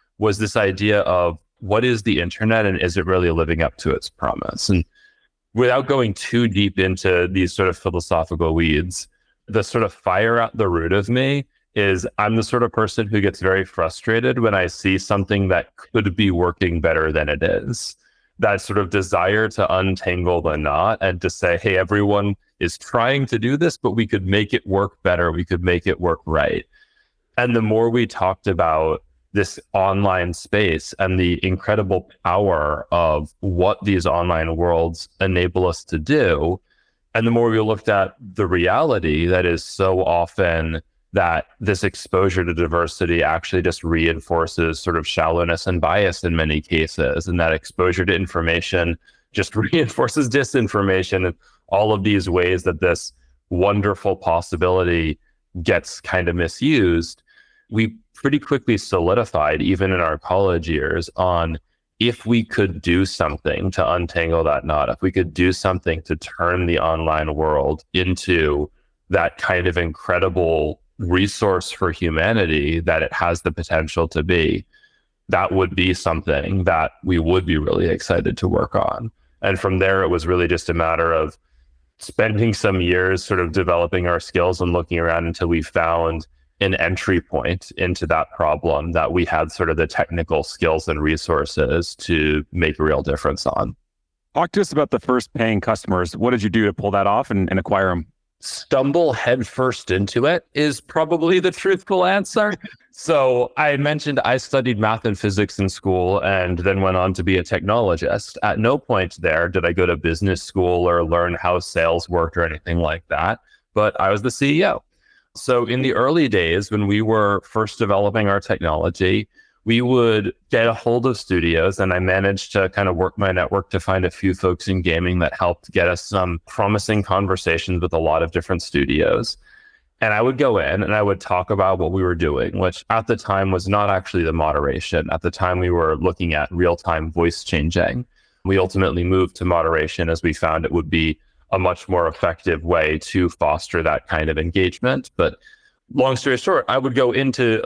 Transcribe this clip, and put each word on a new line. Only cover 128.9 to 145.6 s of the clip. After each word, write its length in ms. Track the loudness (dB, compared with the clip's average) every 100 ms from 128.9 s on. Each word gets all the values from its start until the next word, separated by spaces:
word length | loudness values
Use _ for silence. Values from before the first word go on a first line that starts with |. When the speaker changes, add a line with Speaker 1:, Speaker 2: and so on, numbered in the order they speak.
| 2 2 0 -2 -10 _ -20 -20 _ _ -4
Speaker 1:
And 120 | 0
I 80 | 2
would 160 | 0 2
go 200 | 2 2
in 240 | 0 0
and 140 | 0 2
I 60 |
would 180 | 0 0
talk 300 | -2 -2 0
about 280 | 2 2 2
what 140 | 0
we 120 | 0
were 120 | 0 0
doing, 420 | 0 0 -2 -2
which 280 | -2 -2 -2
at 180 | -2 0
the 100 | -2
time 340 | -2 0 0
was 160 | 0 0
not 220 | 0 2
actually 340 | 0 -2 -2
the 80 | 0
moderation. 800 | 0 0 0 0 -2 -2 -2 -2
At 100 | -2
the 100 | -4
time, 280 | -2 -2 0
we 100 | 0
were 280 | 2 0 0
looking 360 | -2 -2 -2
at 160 | -2 -2
real-time 600 | 0 0 0 -2 -2 -2
voice 320 | 0 0 -2
changing. 600 | -4 -2 0 0 0 -2 -10 _ _ _ 0
We 120 | 0
ultimately 460 | 0 0 0 0
moved 320 | 2 2 0 -2
to 80 | 0
moderation 640 | 2 2 0 -2 -2 -2
as 140 | 0
we 80 | -2
found 320 | 0 0 0
it 80 | -2
would 180 | -2 -2
be 300 | 0 0 -4 _ _ -4
a 80 | -2
much 300 | 0 -2 -2
more 180 | 0 0
effective 560 | 0 -4 -2 -2 -2
way 340 | 0 0 0 -2
to 280 | -2 0 0
foster 560 | 0 -2 -2 -4 -2
that 240 | 0 -2 -2
kind 220 | -2 -2
of 80 | -2
engagement. 720 | -2 0 0 -2 -4 -4 -4 -2
But 180 | -2 -2 -18 -20